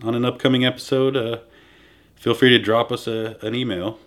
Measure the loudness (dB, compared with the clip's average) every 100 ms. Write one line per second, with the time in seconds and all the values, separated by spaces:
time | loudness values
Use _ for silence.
0 | -6 -2 -2 0 2 2 2 -2 -2 0
1 | 0 -2 -4 -8 -12 -20 -20 _ _ _
2 | _ _ -2 4 6 6 4 0 0 -4
3 | -6 -6 -6 -8 -8 -4 -4 -4 -6 -8